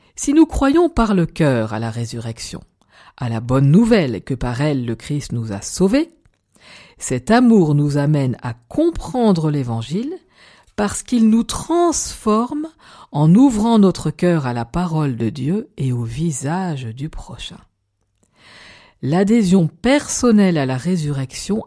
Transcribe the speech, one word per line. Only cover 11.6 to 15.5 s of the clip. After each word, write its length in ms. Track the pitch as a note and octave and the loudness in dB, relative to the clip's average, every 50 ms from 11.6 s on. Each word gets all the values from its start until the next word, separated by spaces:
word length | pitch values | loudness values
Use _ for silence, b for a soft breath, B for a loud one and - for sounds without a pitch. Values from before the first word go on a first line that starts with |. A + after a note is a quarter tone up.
| - - D#4+ F4 F4 E4+ D4 - - - - - - G#3+ G#3 A3 A#3+ B3 D4 D4 D#4 D#4+ - B B B B B B B | -4 -2 0 2 2 2 0 -2 -4 -8 -10 -6 -2 0 0 0 0 -2 -4 -8 -8 -10 -12 B B B B B B B
en 220 | B C#3+ D3+ D#3+ F3 | B 2 4 6 6
ouvrant 440 | A3+ C4+ C#4+ A3+ G#3 G#3 A#3 A#3 G#3+ | 6 6 4 4 2 0 2 4 4
notre 320 | G3 F#3+ E3+ - - D#3 | 4 4 2 0 -4 -6
cœur 360 | C#3 - F3+ F3 E3+ D#3 C3+ | -4 0 0 0 2 0 0
à 60 | B2 | -2
la 120 | A#2+ A#2+ A#2 | -4 -6 -6
parole 520 | A#2 - E3+ F3+ E3+ D#3+ D3+ D3+ C#3 B2 | -6 -4 -4 -4 -2 -2 -2 -2 -2 -2
de 140 | A2+ A#2 A2 | -2 -4 -4
Dieu 400 | - - B2+ D3 | -4 -4 -4 -4